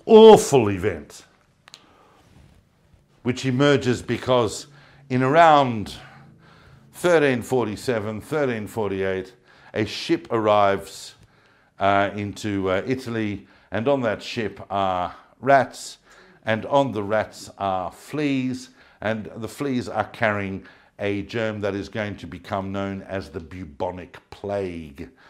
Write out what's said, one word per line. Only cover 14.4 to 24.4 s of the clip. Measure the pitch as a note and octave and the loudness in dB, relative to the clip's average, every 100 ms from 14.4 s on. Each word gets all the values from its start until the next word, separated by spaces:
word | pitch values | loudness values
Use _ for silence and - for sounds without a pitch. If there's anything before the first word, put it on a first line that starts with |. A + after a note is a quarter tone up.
| G#2 G2 - | -6 -8 -8
are | G2 F#2+ F2+ F2 - - _ | -2 -2 -2 -4 -8 -20 _
rats, | B2+ C#3 A#2+ - - - _ - - _ - | 4 4 4 -6 -18 -18 _ -20 -20 _ -4
and | A2 - | -2 0
on | C#3+ C3+ | 0 2
the | G#2 | -2
rats | G2+ G#2+ G2+ - F#2+ - | -2 -2 -2 -8 -18 -6
are | G2 F#2 F2+ | -4 -4 -6
fleas, | - - D3 D3 C3+ B2+ B2+ - - - _ | -12 -12 -4 -2 -2 -2 -6 -12 -20 -20 _
and | G#2 A2 G2 - | -6 -6 -8 -12
the | A2 | -12
fleas | - C#3+ B2 G2 | -8 -4 -4 -4
are | G#2+ G2 | -4 -6
carrying | - A2+ G#2 G2 F#2+ - - _ - | -2 -2 0 -4 -8 -12 -20 _ -8
a | G#2 G2+ | -6 -4
germ | F2+ A#2 A2 G#2 | -6 -4 -4 -4
that | G2+ | -4
is | G2 F2+ | -4 -6
going | A2+ G#2 F#2+ | -8 -8 -8
to | E2+ | -14
become | F2 - G2+ G2 | -16 -8 -6 -6
known | G2 G2 G2 | -6 -6 -8
as | - F#2+ F#2 | -8 -10 -10
the | F#2 | -12
bubonic | D#2 F2+ D#2+ C#2 F2+ F2+ D#2+ - _ | -14 -14 -14 -8 -8 -8 -14 -20 _
plague. | - | -14